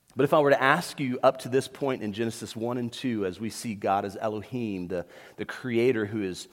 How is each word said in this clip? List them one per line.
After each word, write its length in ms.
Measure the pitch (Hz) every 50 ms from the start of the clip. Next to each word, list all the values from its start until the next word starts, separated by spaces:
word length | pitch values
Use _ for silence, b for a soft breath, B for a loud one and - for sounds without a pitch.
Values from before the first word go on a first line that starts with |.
| _ _ -
But 60 | 123 139
if 100 | 143 170
I 60 | 156
were 120 | 143 139
to 120 | 139 113 131
ask 380 | 135 147 180 170 - - -
you 180 | 143 127 123 - -
up 140 | 135 135 -
to 100 | - 127
this 180 | 123 131 127
point 380 | - - - 139 135 131 - 110
in 80 | 104 98
Genesis 420 | 110 117 113 110 - 113 101 -
one 240 | 113 113 120 123 127
and 140 | 120 117 -
two, 340 | - - 127 113 107 98
as 140 | 92 90 92
we 100 | 113 107
see 240 | - - - 120 104
God 300 | 101 110 101 98 101 101
as 120 | 101 92 -
Elohim, 680 | 110 110 107 107 101 - 131 123 117 107 98 92 90
the, 200 | 87 95 87 85 B B B B B B B
the 60 | 107
creator 600 | - - - - 127 117 113 117 131 120 110 104
who 160 | 101 113 110 101
is 240 | 92 87 - - -